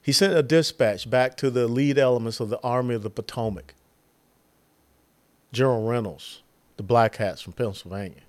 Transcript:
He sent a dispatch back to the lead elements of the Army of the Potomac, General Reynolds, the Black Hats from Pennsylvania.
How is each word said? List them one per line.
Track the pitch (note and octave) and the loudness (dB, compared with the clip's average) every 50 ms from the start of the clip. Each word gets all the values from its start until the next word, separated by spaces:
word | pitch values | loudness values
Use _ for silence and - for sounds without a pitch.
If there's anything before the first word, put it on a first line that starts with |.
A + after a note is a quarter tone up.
He | _ - C3+ | _ 0 2
sent | - G3 G3 F3+ | 4 4 4 4
a | D#3+ | 2
dispatch | C#3+ A#2+ D#3+ E3 D#3 - - - B2 A2 G2+ F#2+ - | 4 6 4 4 4 2 0 0 0 0 0 -2 -4
back | A#2 B2 B2+ B2+ C3 - | 0 2 2 2 2 -2
to | - - C3+ | -2 -4 0
the | A#2+ B2+ A#2+ | 0 0 0
lead | A#2 A#2+ B2+ C#3+ C#3+ C#3 C#3+ | 0 0 0 2 2 4 4
elements | C3+ B2+ B2 A#2+ A2+ A2+ A2 - | 4 4 4 2 0 -4 -6 -6
of | A#2+ G2+ | -6 -6
the | A#2 - - | -6 -4 -2
Army | B2 A#2+ B2+ B2 B2 A#2+ | -2 -2 0 0 -2 -4
of | A2+ G#2 | -4 -4
the | G#2+ | -6
Potomac, | _ - G#2+ - - B2 A2+ A2 G2 E2+ C#2 - - _ _ _ _ _ _ _ _ _ _ _ _ _ _ _ _ _ _ _ _ _ _ _ _ _ _ _ _ _ _ _ _ _ _ _ | _ -8 -10 -8 -6 -4 -4 -4 -4 -6 -12 -18 -20 _ _ _ _ _ _ _ _ _ _ _ _ _ _ _ _ _ _ _ _ _ _ _ _ _ _ _ _ _ _ _ _ _ _ _
General | - A#2 C3+ C3 B2 A2+ A2 | -2 0 2 2 2 0 0
Reynolds, | A2+ A#2+ A#2+ A2 F#2+ D2 C2+ - - - - _ _ _ _ _ _ _ | -2 -2 -2 -4 -6 -10 -12 -18 -20 -20 -20 _ _ _ _ _ _ _
the | - G#2 | -14 -2
Black | F#2+ A#2+ A#2 A2+ A2 - | 2 4 4 4 4 2
Hats | - A2 F#2+ D#2 - | -2 -4 -4 -4 -8
from | - - - | -14 -16 -8
Pennsylvania. | - B2 G#2+ F2+ - - F2 F#2 G2 G2+ F2+ C2+ - _ | -6 -6 -6 -6 -10 -14 -12 -10 -10 -10 -10 -14 -18 _